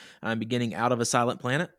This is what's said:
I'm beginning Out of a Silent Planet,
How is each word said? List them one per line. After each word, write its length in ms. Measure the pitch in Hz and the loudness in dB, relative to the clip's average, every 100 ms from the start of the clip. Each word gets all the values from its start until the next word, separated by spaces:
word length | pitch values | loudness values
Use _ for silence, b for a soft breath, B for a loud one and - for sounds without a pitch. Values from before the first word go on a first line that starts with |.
| B B | B B
I'm 160 | 101 113 | -4 -2
beginning 340 | 113 123 120 87 | 0 0 0 0
Out 180 | 117 | 2
of 80 | 123 | 2
a 40 | 117 | 2
Silent 360 | 127 120 - | 2 2 0
Planet, 280 | 123 135 175 | -2 -2 -2